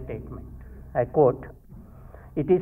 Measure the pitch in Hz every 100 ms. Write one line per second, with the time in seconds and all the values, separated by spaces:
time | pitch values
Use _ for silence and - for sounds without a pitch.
0 | 127 110 - 127 - - - - - 127
1 | 120 156 131 - - - - - - -
2 | - - - 160 139 180